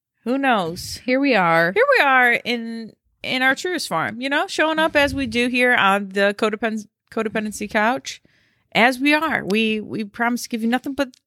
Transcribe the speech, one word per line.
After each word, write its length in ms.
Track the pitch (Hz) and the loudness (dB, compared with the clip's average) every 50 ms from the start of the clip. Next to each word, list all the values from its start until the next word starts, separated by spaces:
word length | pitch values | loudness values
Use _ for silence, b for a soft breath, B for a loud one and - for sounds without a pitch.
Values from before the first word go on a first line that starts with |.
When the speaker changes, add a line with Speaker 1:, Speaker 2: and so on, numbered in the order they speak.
| _ _ _ _ _ | _ _ _ _ _
Speaker 1:
Who 140 | 220 254 277 | -4 -2 0
knows? 600 | 277 269 240 202 175 160 170 - - - - - - | 2 2 2 2 0 -4 -6 -8 -12 -12 -14 -8 -2
Speaker 2:
here 140 | 247 254 269 | -2 0 2
we 140 | 285 277 233 | 2 2 2
are. 360 | 202 180 170 165 165 170 170 | 4 4 4 4 4 2 2
Speaker 1:
Here 140 | 196 415 508 587 523 440 | 2 2 4 4 4 4
we 60 | 302 | 4
are 300 | 277 262 254 247 240 233 | 6 6 6 4 4 2
in, 600 | - - 220 247 233 226 226 226 226 226 208 - _ _ _ _ _ - | 0 -2 -4 -6 -6 -6 -10 -10 -12 -12 -16 -18 _ _ _ _ _ -8
in 180 | 120 - 254 | -6 -4 0
our 140 | 254 262 269 | 0 0 0
truest 320 | - - 359 359 302 - - | 0 -4 -6 -6 -6 -6 -4
form, 340 | 175 160 147 107 214 233 | -4 -4 -4 -4 -6 -6
you 80 | 254 277 | -4 -2
know, 180 | 285 302 370 370 | -2 -2 -2 -2
showing 320 | - - 311 311 320 320 | -2 -2 0 0 2 0
up 160 | 320 330 320 | 0 2 2
as 200 | 320 285 285 269 | 2 2 2 0
we 100 | 277 269 | -4 -6
do 220 | 226 214 240 240 254 | -2 0 0 0 0
here 260 | 240 247 247 247 247 | 2 2 2 4 4
on 360 | - 190 190 196 202 202 190 | 4 4 4 2 0 -2 -4
the 260 | 190 202 196 202 202 - | -2 0 0 0 0 0
codepend-, 500 | 226 214 214 208 240 220 220 220 220 - _ _ _ _ | -2 -2 -2 -2 -4 -4 -6 -6 -10 -14 _ _ _ _
codependency 580 | - 233 220 220 208 220 214 214 202 - 214 202 | -8 -6 -6 -4 -4 -4 -6 -6 -8 -8 -10 -2
couch. 520 | - 220 208 226 262 269 - - - - _ _ _ _ _ _ _ _ _ _ - | 0 2 2 2 0 -2 -6 -10 -14 -16 _ _ _ _ _ _ _ _ _ _ 0
As 260 | - 220 262 262 247 | 2 4 4 2 2
we 160 | 269 294 302 | 2 2 2
are. 280 | 302 320 311 233 202 - | 2 2 0 -2 -2 -2
We, 340 | 175 202 220 226 220 220 214 | 0 0 0 2 0 -2 -4
we 220 | 208 - - 208 220 | -6 -6 -8 -8 -8
promise 400 | 202 - - 240 240 247 233 - | -8 -6 -4 -2 -2 -2 -4 -6
to 60 | - | -6
give 120 | 240 220 | -6 -2
you 60 | 220 233 | 0 0
nothing 260 | 240 254 - 285 269 | 0 -2 -2 -6 -4
but, 160 | 285 277 254 - _ _ | -4 -4 -4 -6 _ _